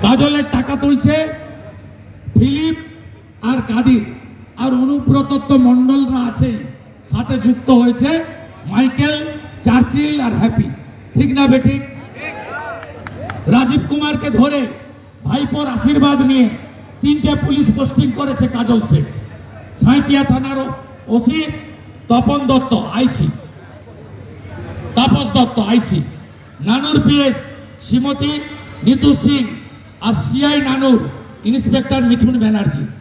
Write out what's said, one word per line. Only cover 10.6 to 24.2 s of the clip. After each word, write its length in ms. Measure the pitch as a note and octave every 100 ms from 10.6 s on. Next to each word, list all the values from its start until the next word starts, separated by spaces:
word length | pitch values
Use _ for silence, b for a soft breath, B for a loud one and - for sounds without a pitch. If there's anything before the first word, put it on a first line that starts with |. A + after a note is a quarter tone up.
| - - - - - -
ঠিক 140 | - C4+
না 60 | C#4
বেঠিক? 300 | C4 - C#4 - - - - - - - - - - - - - - - - -
রাজীব 280 | A#3+ B3+ D4 -
কুমারকে 400 | C#4+ D4+ B3+ D4 A3
ধরে 220 | C#4 D4 A#3+ - - - - - -
ভাইপোর 380 | C4 C#4+ D4 C#4+ A#3
আশীর্বাদ 440 | C4 C#4+ C#4+ C#4 C4
নিয়ে 180 | C4+ A3+ - - - - -
তিনটে 280 | C#4+ D4+ - C#4+ -
পুলিশ 220 | C#4 A3 A3
পোস্টিং 300 | C4 - C#4+ A3+
করেছে 260 | C#4+ B3+ B3 A#3
কাজল 240 | A3+ A#3 G#3
শেখ। 160 | - - - - - - - - -
সাঁইথিয়া 400 | - C#4 - C#4 C4
থানার 260 | B3+ C4+ C4+ C4+
ও-, 100 | - - - - A3+
ওসি 240 | A#3+ D#4 D4+ - - - - - -
তপন 300 | A#3 B3 C#4+ C4+
দত্ত, 240 | C4 - A3+ - G#3+
আইসি, 300 | B3+ - D3+ - - - - - - - - -